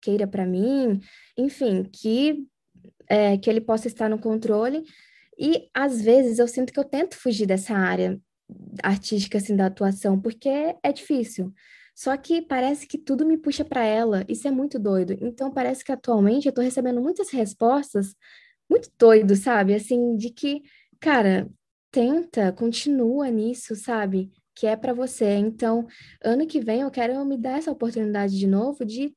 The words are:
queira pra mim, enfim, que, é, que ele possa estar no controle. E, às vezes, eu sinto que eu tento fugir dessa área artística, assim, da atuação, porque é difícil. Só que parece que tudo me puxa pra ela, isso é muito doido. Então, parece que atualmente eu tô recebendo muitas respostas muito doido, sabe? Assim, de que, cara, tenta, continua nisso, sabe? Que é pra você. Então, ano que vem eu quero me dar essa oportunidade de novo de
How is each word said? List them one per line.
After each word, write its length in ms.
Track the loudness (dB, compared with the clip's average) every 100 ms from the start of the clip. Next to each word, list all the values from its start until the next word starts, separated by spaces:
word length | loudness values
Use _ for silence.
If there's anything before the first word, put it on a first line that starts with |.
queira 260 | -2 0 0
pra 180 | -2 -2
mim, 540 | 0 0 2 0 -2 -6 -20 -12 -4
enfim, 460 | -4 -2 -2 0
que, 600 | -4 -6 -2 0 0 -2 -8 _ _ _ -20 _ 0
é, 280 | 2 4 2
que 120 | 2
ele 100 | 0
possa 280 | 0 -4 -4
estar 200 | -4 -4
no 100 | -2
controle. 680 | -2 -2 0 0 0 -4 -8 -20 -20 _ _ -4
E, 300 | 0 0 -2
às 260 | -2 -2 0
vezes, 360 | 6 6 6 2
eu 80 | 0
sinto 240 | 0 -4
que 60 | -4
eu 40 |
tento 320 | -4 -2 -4 -4
fugir 300 | -4 0 0
dessa 280 | 0 0
área 460 | 0 0 0 -2 -4 _ _ -20 -20 -18 -4
artística, 560 | -2 -2 -2 -4 -2 -4
assim, 180 | 0 0
da 100 | 0
atuação, 540 | 0 -2 0 0 0
porque 280 | -2 -4 -2 -2 -2 -2
é 100 | -4
difícil. 600 | -4 -2 -2 -2 -6 -10 -10 _ -20 _
Só 220 | -8 -4 -4
que 240 | -2 -2
parece 440 | -2 -2 -2 -2 -8
que 100 | -10
tudo 280 | -4 0 0
me 100 | 0
puxa 280 | -2 -4
pra 200 | -4 -2
ela, 400 | 0 2 2 0 -2
isso 180 | -4 -2
é 40 |
muito 280 | -2 -2 -2
doido. 360 | 0 0 0 -4
Então, 300 | -6 -6 -6
parece 320 | -4 -4 -4
que 80 | -6
atualmente 540 | -6 0 4 4 4 0
eu 60 |
tô 60 | 0
recebendo 380 | -2 -2 -2 -2
muitas 300 | -2 -2 -4
respostas 840 | -2 -4 0 2 2 0 -4 -4 -8 -20 -20 _ _ 0
muito 200 | 0 0 6
doido, 360 | 8 10 8 4
sabe? 380 | 2 2 2
Assim, 420 | 2 0 0 0 0
de 140 | -4
que, 320 | -6 -6 -6 -10 _ _ -4
cara, 480 | 2 4 4 2 -2 -12 _ _ _
tenta, 640 | 0 2 0 -2 0 0
continua 800 | 0 -4 -2 -2 0 0 0 -2
nisso, 440 | -2 -2 -6 -10 -10
sabe? 540 | -6 -4 -2 -2 -4 _ _
Que 120 | -4 -2
é 100 | -2
pra 160 | -2
você. 420 | -4 -4 -2 0 2
Então, 500 | 0 0 0 0 -4 -12 -20 -6
ano 240 | -2 0 0
que 140 | -2
vem 220 | -2 -2
eu 80 | -2
quero 340 | -2 -2 -2
me 120 | -4 -4
dar 220 | -4 -4
essa 120 | -4
oportunidade 640 | -4 -4 -2 -2 -2 0 0
de 80 | 2
novo 380 | 2 0 -4
de 280 | -8 -6 -8